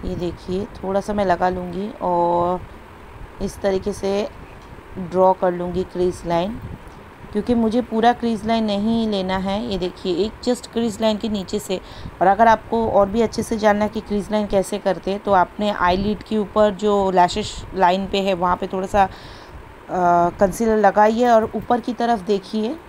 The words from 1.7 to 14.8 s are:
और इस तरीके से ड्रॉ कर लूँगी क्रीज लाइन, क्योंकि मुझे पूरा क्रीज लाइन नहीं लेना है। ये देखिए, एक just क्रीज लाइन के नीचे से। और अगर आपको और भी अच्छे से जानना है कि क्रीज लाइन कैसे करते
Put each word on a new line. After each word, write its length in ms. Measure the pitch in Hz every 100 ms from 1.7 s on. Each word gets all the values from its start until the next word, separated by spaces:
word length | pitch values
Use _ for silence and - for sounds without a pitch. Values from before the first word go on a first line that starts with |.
| 175 208 -
और 600 | 180 175 170 175 175 180 - - - - - - - -
इस 180 | 196 -
तरीके 320 | 208 190 196
से 360 | 190 196 196 220 - - - - - - -
ड्रॉ 360 | 180 180 185
कर 180 | 185 185
लूँगी 320 | 175 175 175
क्रीज 380 | 185 180 180 170 170
लाइन, 340 | 170 185 240 - - - - - - -
क्योंकि 240 | 208 202 240
मुझे 260 | 226 226
पूरा 320 | 233 220 233
क्रीज 320 | 240 233 220 214
लाइन 180 | 226
नहीं 440 | 220 202 214 226 220
लेना 300 | 202 185 190
है। 340 | 190 196 240
ये 60 | 190
देखिए, 360 | 180 - 190 170 214
एक 160 | -
just 240 | - 247 -
क्रीज 340 | 233 233 202
लाइन 160 | 220 214
के 120 | 233
नीचे 300 | 208 180 208
से। 220 | - 185 - - - -
और 60 | 175
अगर 200 | 196 226
आपको 420 | 220 - 226 226
और 200 | - 196
भी 120 | 220
अच्छे 220 | 220 226
से 140 | 214 226
जानना 280 | 214 208 208
है 40 |
कि 120 | 214
क्रीज 300 | - 208 185
लाइन 160 | 214 202
कैसे 300 | 196 185
करते 340 | 202